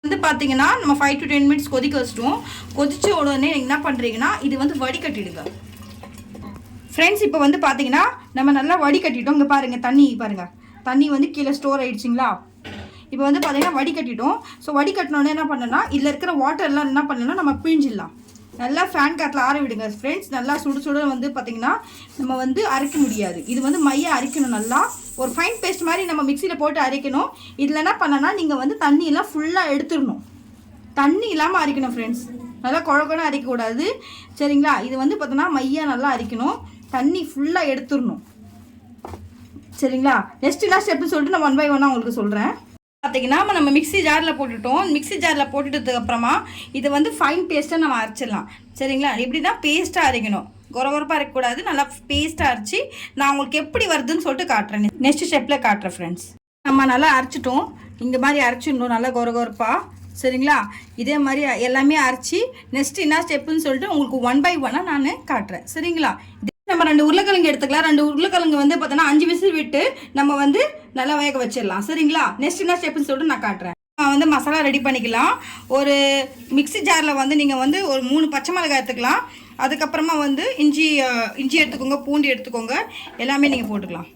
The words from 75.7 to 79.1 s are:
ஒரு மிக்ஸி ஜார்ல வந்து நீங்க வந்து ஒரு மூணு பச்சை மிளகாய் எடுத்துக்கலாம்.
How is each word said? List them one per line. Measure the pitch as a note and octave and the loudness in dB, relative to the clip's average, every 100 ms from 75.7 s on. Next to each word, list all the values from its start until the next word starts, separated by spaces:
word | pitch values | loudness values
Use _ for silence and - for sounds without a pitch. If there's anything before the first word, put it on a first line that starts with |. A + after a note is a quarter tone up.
| C4 | 0
ஒரு | C#4 C#4 C#4 C#4 C4 - - C4+ | 4 4 4 2 -2 -10 -2 0
மிக்ஸி | D4 G#4 F#4+ | 0 -2 2
ஜார்ல | E4 D4+ C#4 | 2 2 0
வந்து | C4+ D4+ | 2 2
நீங்க | C#4+ C4+ | 2 2
வந்து | C4 F4+ F#4+ | 2 2 0
ஒரு | C4+ B3+ | 0 2
மூணு | D4 D#4 | 2 2
பச்சை | C#4 C#4 F4+ | -2 -2 -2
மிளகாய் | E4 C#4 | 0 0
எடுத்துக்கலாம். | C4 B3 A#3+ | -2 -2 0